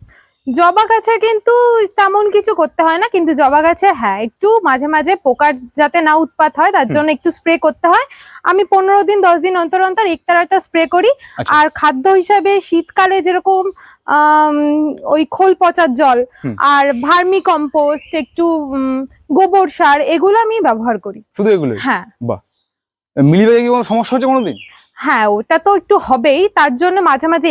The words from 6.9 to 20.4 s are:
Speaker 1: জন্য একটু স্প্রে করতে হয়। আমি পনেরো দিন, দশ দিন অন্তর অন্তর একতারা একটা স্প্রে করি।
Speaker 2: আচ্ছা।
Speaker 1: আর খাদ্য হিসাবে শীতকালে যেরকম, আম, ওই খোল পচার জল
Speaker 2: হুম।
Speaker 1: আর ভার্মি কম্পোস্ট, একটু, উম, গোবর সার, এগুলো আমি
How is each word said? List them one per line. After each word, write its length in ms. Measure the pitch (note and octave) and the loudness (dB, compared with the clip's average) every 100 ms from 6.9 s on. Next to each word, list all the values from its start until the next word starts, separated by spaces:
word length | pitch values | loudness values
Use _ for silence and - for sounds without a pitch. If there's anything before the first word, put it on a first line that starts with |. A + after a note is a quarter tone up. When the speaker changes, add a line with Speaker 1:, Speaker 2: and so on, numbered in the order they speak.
Speaker 1:
জন্য 180 | D4 D#4 | 0 0
একটু 180 | D4+ E4+ | -2 -4
স্প্রে 260 | - E4+ E4 | -4 -2 0
করতে 300 | D#4 - E4+ | 0 0 0
হয়। 180 | G4+ C#5+ - - - | 0 0 -12 -20 -8
আমি 200 | - F#4+ | -2 0
পনেরো 400 | F#4+ G4 F#4+ G4+ | 2 0 2 2
দিন, 180 | F4 G#4 | 2 2
দশ 160 | F#4 E4+ | 2 2
দিন 140 | F4+ F#4 | 0 -2
অন্তর 240 | E4 F#4 | -2 -2
অন্তর 240 | F#4+ F#4 G4+ | -2 0 -2
একতারা 360 | E4 - E4+ | -4 0 0
একটা 180 | E4+ F#4+ | 0 -2
স্প্রে 240 | - E4 E4 | -2 -2 0
করি। 260 | F4 A4 C#5 - - | 2 0 0 -6 -10
Speaker 2:
আচ্ছা। 180 | - D4+ | 0 2
Speaker 1:
আর 120 | D#4 | 0
খাদ্য 360 | - D4+ C4 F#4+ | 0 -2 0 0
হিসাবে 420 | F#4+ F4 G4+ F#4+ G4 | 0 2 0 2 -2
শীতকালে 600 | - E4 - - F#4+ F#4+ | 0 -4 -2 -2 0 0
যেরকম, 420 | F4 F4+ F#4+ F#4+ F#4+ - - _ - | 0 -2 0 -2 -2 -8 -20 _ -2
আম, 500 | D4 D4+ D4+ D4+ D4 D4 D4+ D4+ - | 0 2 2 2 0 0 -2 -2 -6
ওই 180 | - D4+ D4+ | -2 -2 -2
খোল 280 | - F#4+ F4+ | 0 0 2
পচার 340 | F4 E4+ E4 | 0 0 -2
জল 320 | A#3+ C#4+ B3 B3 - | 2 2 2 -2 -8
Speaker 2:
হুম। 120 | B3+ G#3 | -10 -2
Speaker 1:
আর 280 | C#4+ C#4+ C#4 B3 | 0 2 0 -2
ভার্মি 380 | C#4+ F4 F4+ F#4+ | 0 0 2 0
কম্পোস্ট, 720 | F#4 D#4+ D4 D#4 D4 D4+ - D#4+ | 0 -2 0 0 0 -2 -6 -8
একটু, 300 | C4+ - E4+ D#4+ C#4 | -6 -4 -2 -2 -4
উম, 340 | C4+ C4 C4 C4+ _ - | -6 -4 -6 -8 _ -4
গোবর 360 | D4+ F#4+ F#4+ F#4 | 0 2 2 0
সার, 340 | - D#4 C#4+ | 0 0 2
এগুলো 360 | C#4 E4 F#4 | 0 0 2
আমি 160 | G#4+ | 2